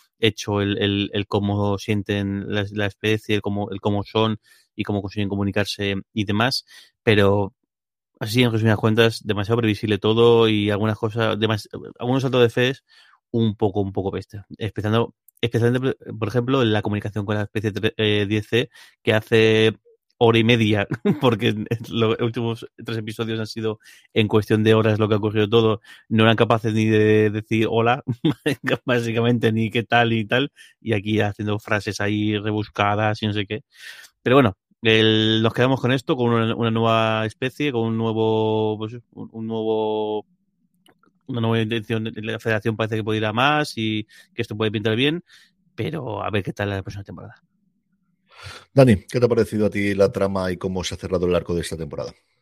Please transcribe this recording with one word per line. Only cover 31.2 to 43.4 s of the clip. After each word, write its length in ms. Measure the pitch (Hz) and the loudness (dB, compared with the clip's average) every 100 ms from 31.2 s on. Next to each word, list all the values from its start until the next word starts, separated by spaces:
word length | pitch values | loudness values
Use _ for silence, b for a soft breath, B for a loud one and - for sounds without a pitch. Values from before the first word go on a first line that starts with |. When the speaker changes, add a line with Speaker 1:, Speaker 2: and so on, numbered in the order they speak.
| 104 104 104 104 | 0 -2 -4 -4
Speaker 1:
frases 400 | - 107 104 95 | -2 -4 -2 -4
ahí 380 | 101 104 107 104 | -2 -2 -2 -2
rebuscadas 840 | 107 107 104 - 101 104 110 107 | -2 -4 -4 -2 0 2 -2 -2
y 60 | 107 | -4
no 60 | |
sé 120 | 104 98 | -4 -6
qué. 180 | 107 - B B B B _ | -10 -12 B B B B _
Pero 140 | 120 139 | 4 6
bueno, 200 | 117 - _ _ | 4 0 _ _
el, 600 | 113 110 110 110 110 110 | 2 4 4 4 2 2
nos 100 | 113 | 0
quedamos 280 | 110 127 131 | 2 2 2
con 100 | 120 | 0
esto, 240 | 135 - 135 | -2 -2 0
con 160 | 120 | 2
una, 240 | 117 113 104 | 2 0 -2
una 160 | 117 | -2
nueva 540 | 113 113 113 110 110 110 | 0 2 2 2 0 -4
especie, 480 | - 131 - 147 | -4 -8 -4 -2
con 80 | 120 | -2
un 160 | 113 113 | -2 -2
nuevo, 800 | 113 110 110 110 110 107 110 107 | -2 0 0 2 0 0 -2 -4
pues, 160 | 110 120 _ | -8 -12 _
un, 180 | 107 107 | -18 -16
un 140 | 113 110 | -12 -8
nuevo, 800 | 113 110 110 110 107 107 107 - _ _ _ _ _ _ _ _ _ - | -4 -2 -2 -2 -2 -4 -6 -10 _ _ _ _ _ _ _ _ _ -10
una 140 | 120 | -4
nueva 200 | 113 113 | 0 0
intención. 480 | 110 113 104 113 110 107 | 0 -4 -4 -6 -6 -10
La 240 | 110 110 | -10 -6
Federación 380 | 117 107 113 107 | -2 0 -2 -2
parece 180 | 110 110 | -2 -2
que 80 | |
puede 140 | 107 110 | -2 -2
ir 80 | 107 | -2
a 80 | |
más 440 | 110 | 0